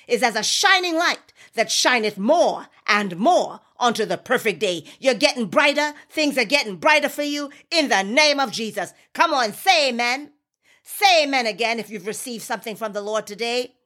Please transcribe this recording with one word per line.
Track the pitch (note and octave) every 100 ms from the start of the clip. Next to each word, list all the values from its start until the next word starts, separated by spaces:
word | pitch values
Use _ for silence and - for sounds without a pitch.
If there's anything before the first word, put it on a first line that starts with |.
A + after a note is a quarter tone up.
| -
is | A#3+
as | B3 G#3+
a |
shining | - - F#4+ F#4+ F4+ D#4+
light | E4+ - _ _ -
that | - G#3+
shineth | - D#4 B3 G#3+ F#3+
more | G#3+ E4+ B3 D#3+ F3+ _ -
and | G#3 G3+ E3+
more | C4+ F4 E3 E3 _ -
unto | A#3+ G#3+
the | F#3+ F3
perfect | - A#3+ A3 D#3+
day." | G3+ E3+ - -
You're | C4
getting | A3 C#4+ B3+ G3+
brighter. | D4 D4 C#4+ D4 D4 _
Things | D#4 D4 B3+
are |
getting | G#3+ C#4+ A3 F3
brighter | D4+ D4+ C#4
for | -
you | D4 D4 C#4+ - _
in | E4+ C4+
the | G#3
name | G3 C4+ D4+ C#4
of | B3+
Jesus. | - A3 G#3 E3+ - _
Come | - E4
on, | C#4 A3
say | - F#4+ E4+ C4+
amen. | A#3 A#3+ C4+ D4 _ _ _ _ _
Say | - - G4+ E4+
amen | D4 C4+ A3+
again | G3+ A3+ A#3
if | G3
you've | G#3 F#3+
received | - B3+ A3+
something | - A3 A3+ G3+
from | A3
the | G3+
Lord | G#3 G#3+ G#3
today. | G3+ A#3 B3 B3 _